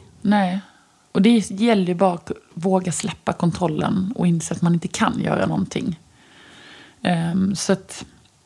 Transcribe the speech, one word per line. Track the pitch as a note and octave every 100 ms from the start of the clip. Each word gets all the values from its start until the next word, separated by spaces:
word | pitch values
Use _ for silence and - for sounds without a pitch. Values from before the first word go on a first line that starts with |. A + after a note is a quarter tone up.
| - -
Nej. | G3+ G#3 F#3 F#3+ - _ _ _ _
Och | -
det | G#3 A#3 F#3
gäller | G3 A#3 G#3+ E3+
ju |
bara | F3 F#3+
att | F3 - - -
våga | - F#3 F#3 F#3
släppa | - F#3+ - -
kontrollen | F#3 E3+ - E3+ D3+ - F#3 F#3 C4
och | F3+
inse | E3 -
att | E3+
man | F3
inte | E3+ F3+
kan | - G3+ -
göra | - - F#3+
någonting. | D#3+ F#3+ - - D#3+ _ _ - - - - - - - _
Ehm, | - - E3 F#2 F#2+ F3
så | -
att | F#2+ - - - - _ _